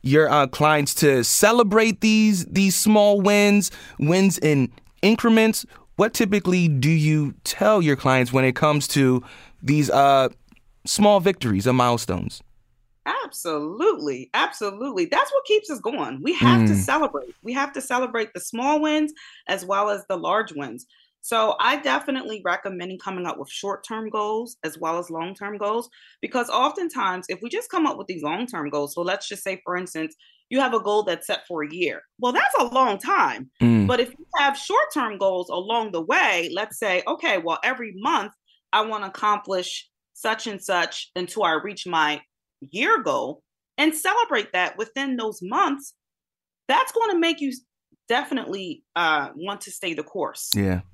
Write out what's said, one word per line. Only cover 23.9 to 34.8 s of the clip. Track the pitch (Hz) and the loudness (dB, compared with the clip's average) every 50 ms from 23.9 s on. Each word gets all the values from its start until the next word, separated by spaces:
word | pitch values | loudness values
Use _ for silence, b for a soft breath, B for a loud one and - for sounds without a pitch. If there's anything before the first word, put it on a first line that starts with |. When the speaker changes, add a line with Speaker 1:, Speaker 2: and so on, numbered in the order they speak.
| 226 220 220 214 | -10 -10 -8 -6
Speaker 2:
goals | 214 214 208 208 220 220 240 233 - _ - | -6 -4 -4 -2 -4 -6 -6 -8 -12 _ -12
as | 160 151 | -12 -10
well | 160 170 160 165 175 | -8 -6 -6 -4 -6
as | 175 170 | -6 -8
long-term | 165 165 165 180 196 - 202 202 208 | -8 -8 -8 -8 -10 -10 -12 -10 -8
goals, | 202 208 202 214 233 240 - b b b b b b | -6 -4 -2 -2 -4 -6 -8 b b b b b b
because | - - - 254 240 233 | -12 -4 -4 -4 -2 0
oftentimes | - 247 254 294 294 - 359 330 - 262 208 190 180 180 185 - | 0 0 0 0 -2 -4 -6 -6 -4 -4 -4 -4 -4 -6 -8 -10
if | 196 180 | -10 -10
we | 214 247 | -8 -8
just | - 427 480 - | -8 -8 -8 -4
come | - 370 311 | -2 0 0
up | 262 - | 0 0
with | 196 - | -4 -8
these | - 190 165 | -10 -10 -6
long-term | 147 147 165 190 247 240 226 170 147 147 | -4 -4 -4 -4 -6 -8 -8 -8 -8 -4
goals, | 143 147 143 143 - | -4 -4 -4 -4 -6
so | 170 | -6
let's | 175 180 185 208 - | -4 -4 -4 -4 -6
just | - 208 190 - | -12 -12 -10 -8
say, | 196 185 185 _ | -8 -8 -8 _
for | - 180 | -8 -6
instance, | 180 185 180 - 160 160 160 - b b b b b b b | -6 -8 -8 -8 -8 -8 -8 -10 b b b b b b b
you | 247 262 | -2 0
have | 277 254 233 | 0 0 0
a | 220 | -2
goal | 190 202 208 214 | -2 0 0 0
that's | 208 196 170 160 - | 0 0 -4 -4 -4
set | - 156 - - | -8 -8 -8 -8
for | - 180 160 151 | -8 -8 -6 -6
a | 147 156 | -8 -4
year. | 180 180 147 101 78 - _ _ _ | -4 -4 -4 -4 -6 -14 _ _ _
Well, | 226 247 | -4 0
that's | 247 370 698 784 - 508 | 0 2 0 2 2 0
a | 285 | -2
long | 240 240 262 262 240 202 196 | 0 2 2 2 2 0 -4
time. | - - 403 359 208 143 120 107 131 - _ _ | -2 -2 0 2 2 0 -2 -6 -12 -16 _ _
Speaker 1:
Mm. | - 117 117 110 101 | 2 4 4 4 4
Speaker 2:
But | 98 247 233 | 2 2 0
if | 247 240 | 0 -2
you | - _ - _ - | -6 _ -20 _ -2
have | 320 285 277 269 | 2 2 2 0
short-term | - - - 392 494 | -2 -6 0 2 2